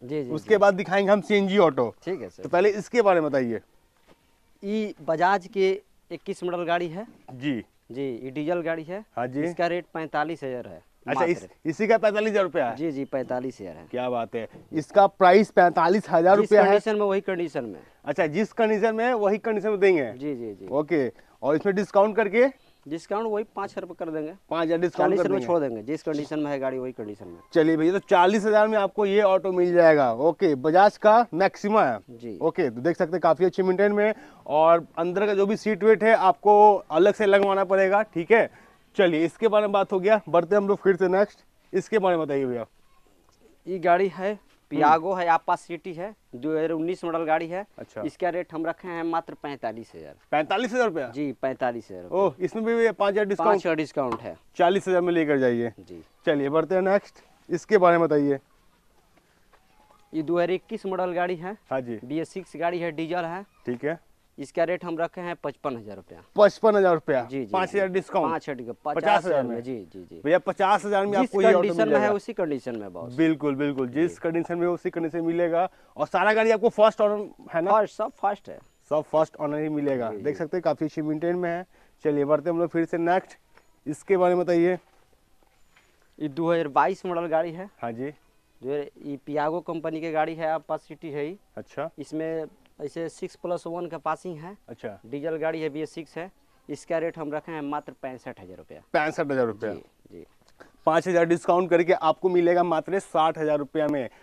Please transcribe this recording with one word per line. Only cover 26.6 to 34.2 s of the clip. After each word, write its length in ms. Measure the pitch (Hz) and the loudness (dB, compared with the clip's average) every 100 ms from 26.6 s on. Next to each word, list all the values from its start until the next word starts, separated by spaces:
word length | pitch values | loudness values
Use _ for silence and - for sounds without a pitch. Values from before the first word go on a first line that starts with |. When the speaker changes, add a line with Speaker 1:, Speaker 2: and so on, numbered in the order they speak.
| 131 131 | -4 -6
Speaker 1:
वही 140 | 127 | -8
कंडीशन 360 | 120 104 101 90 | -10 -12 -14 -16
में। 100 | 85 - | -20 0
Speaker 2:
चलिए 220 | 165 160 160 | 2 4 4
भैया, 160 | 165 | 2
तो 60 | 190 | 0
चालीस 460 | - 185 180 214 | 4 6 6 4
हजार 240 | 214 214 214 | 2 4 4
में 100 | 220 | 2
आपको 280 | 226 - 202 | 0 0 0
ये 160 | 202 | 4
ऑटो 300 | 202 190 190 | 4 2 2
मिल 200 | 180 175 | 0 4
जाएगा। 380 | 175 165 151 127 | 6 8 8 4
ओके, 420 | 113 160 156 185 | 2 2 2 2
बजाज 420 | 135 151 180 208 - | 2 4 6 6 6
का 300 | 214 226 233 | 6 6 4
मैक्सिमा 500 | 160 190 - 208 214 | 0 0 0 0 2
है। 140 | 151 107 - | 2 -2 -10
Speaker 1:
जी। 280 | 117 120 95 | -16 -12 -4
Speaker 2:
ओके, 280 | 160 185 139 | -2 0 -2
तो 100 | 113 | -2
देख 160 | 160 165 | -2 -2
सकते 160 | 165 | -2
हैं 80 | 180 | 0
काफी 240 | 170 156 | 0 2
अच्छी 180 | 185 202 | 0 0
मेंटेन 300 | 185 185 208 | 0 2 2
में 120 | 208 214 | 2 0
है। 80 | 214 | -2